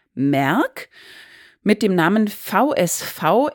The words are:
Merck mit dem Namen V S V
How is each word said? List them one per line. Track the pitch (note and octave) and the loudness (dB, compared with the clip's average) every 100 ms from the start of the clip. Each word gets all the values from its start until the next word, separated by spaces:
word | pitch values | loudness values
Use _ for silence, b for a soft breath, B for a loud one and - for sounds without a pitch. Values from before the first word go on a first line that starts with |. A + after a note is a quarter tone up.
| b - | b -4
Merck | C#3 C#3 C#3 G3 B4+ - - B B B B B B B | 0 0 2 0 -2 -6 -20 B B B B B B B
mit | G3 G#3+ | -2 0
dem | G#3+ | 2
Namen | F3+ D#3+ G#3+ G#3+ | 2 2 2 0
V | - - F#3+ C#4 | -4 -4 0 2
S | - F3 - | 2 -2 -2
V | - - D#3+ G#3 D4 | -8 -4 0 2 0